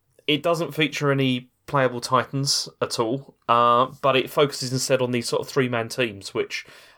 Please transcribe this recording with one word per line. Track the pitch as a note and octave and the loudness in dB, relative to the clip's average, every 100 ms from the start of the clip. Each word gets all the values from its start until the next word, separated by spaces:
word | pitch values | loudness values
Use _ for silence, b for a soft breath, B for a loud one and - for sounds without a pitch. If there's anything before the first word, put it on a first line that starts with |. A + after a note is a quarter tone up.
| _ _ - | _ _ -2
it | D3+ | 0
doesn't | E3+ E3 E3+ | 0 -2 -2
feature | C#3+ D#3 - D3 | -2 -2 -2 0
any | C#3 C3 B2+ B2+ _ - | 2 2 0 -6 _ -4
playable | C#3+ B2+ A#2+ | 0 0 0
Titans | - B2+ - C#3 C#3 - - - | 0 0 0 -2 -2 -2 -4 -6
at | B2 - | -4 -2
all, | A2+ C3+ - - - | -2 -2 -8 -10 0
uh, | A#2 A#2+ A#2+ C3 - | 4 6 4 2 0
but | C#3 D3+ | 0 2
it | - | 0
focuses | - C#3+ - B2+ | 2 0 0 -4
instead | B2+ - C3 | -4 0 0
on | B2 | 2
these | B2 A#2 | -2 -2
sort | - | -4
of | - | -2
three-man | - B2+ A#2+ A2+ | 0 0 0 -4
teams, | - A#2+ G2+ - | -4 -4 -4 -8
which | A#2 - - - B B | -4 -4 -6 -12 B B